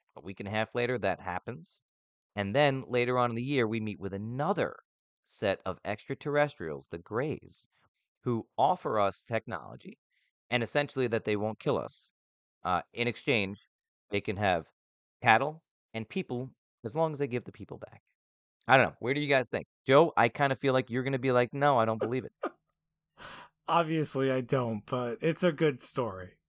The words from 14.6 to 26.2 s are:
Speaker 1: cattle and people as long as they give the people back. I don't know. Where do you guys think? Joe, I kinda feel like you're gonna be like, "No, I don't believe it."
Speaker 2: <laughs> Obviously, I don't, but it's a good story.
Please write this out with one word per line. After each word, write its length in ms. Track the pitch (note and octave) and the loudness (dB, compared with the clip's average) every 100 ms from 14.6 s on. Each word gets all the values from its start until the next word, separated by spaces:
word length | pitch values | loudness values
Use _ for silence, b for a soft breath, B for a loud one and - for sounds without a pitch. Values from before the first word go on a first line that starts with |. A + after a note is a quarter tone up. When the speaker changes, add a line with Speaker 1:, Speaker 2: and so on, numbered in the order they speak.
| D#2 _ _ _ _ _ | 0 _ _ _ _ _
Speaker 1:
cattle 400 | A#2+ A2+ C#3 D#3+ _ _ _ | 6 6 4 -6 _ _ _
and 160 | A2+ A2 | -10 -6
people 420 | F#3+ - B2 C3 - _ _ | -6 -4 -6 -6 -12 _ _
as 100 | A2+ | -8
long 180 | C#3+ D#3+ | -2 -2
as 60 | C#3+ | 0
they 80 | C#3 | -2
give 180 | A#2+ | -4
the 80 | - | -6
people 240 | - G2+ - | -14 -14 -14
back. 240 | - - _ _ _ _ _ _ - | -14 -20 _ _ _ _ _ _ 4
I 100 | C3 | 6
don't 100 | G2+ | 6
know. 80 | - | 0
Where 120 | A2+ | -2
do 80 | C#3 | -2
you 80 | D3 | 2
guys 220 | C#3 A#2+ | 2 2
think? 160 | A#2 - _ - | -4 -6 _ 6
Joe, 260 | C3+ E3 - | 8 8 6
I 140 | A#2 | 2
kinda 260 | - C#3+ C3 | 4 0 2
feel 160 | C#3 | 2
like 160 | C3 B2+ | 2 2
you're 120 | A#2+ | -2
gonna 160 | B2+ C#3 | -2 -2
be 140 | C3 | 2
like, 200 | B2 B2 | 4 2
"No, 260 | C#3 C#3+ C3 | 2 2 4
I 60 | |
don't 160 | A2 A2 | 2 0
believe 240 | A2 B2+ | -2 -4
it." 80 | G2+ _ | -6 _
Speaker 2:
<laughs> 100 | - - _ _ _ _ _ - B B B _ - | -10 -10 _ _ _ _ _ -20 B B B _ 0
Obviously, 600 | E3 D#3+ D#3+ C#3+ C3+ C3+ | 0 2 0 0 0 2
I 80 | C3 | 0
don't, 420 | B2 C3+ A#2+ A2 - | 0 0 0 -4 -4
but 320 | B2+ A#2+ A2+ | -4 -2 -2
it's 220 | D#3+ D#3+ | -2 2
a 100 | F3+ | 2
good 280 | C#3+ D#3 B2+ | 2 0 0
story. 500 | - - A#2 F#2 | -6 -4 -4 -6